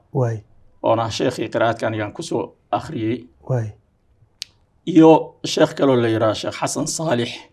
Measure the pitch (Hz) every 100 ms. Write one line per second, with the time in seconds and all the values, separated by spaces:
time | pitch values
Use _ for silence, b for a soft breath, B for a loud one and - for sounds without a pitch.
0 | _ 139 120 110 - - - _ 117 113
1 | 113 - 143 - 117 113 113 113 117 110
2 | 104 - - 117 - - _ 107 - 151
3 | 110 127 - _ - 127 110 - _ _
4 | _ _ _ _ - _ _ _ - 156
5 | 160 156 - - - - - - 139 123
6 | 117 113 110 101 90 - 143 127 143 -
7 | 160 120 117 - -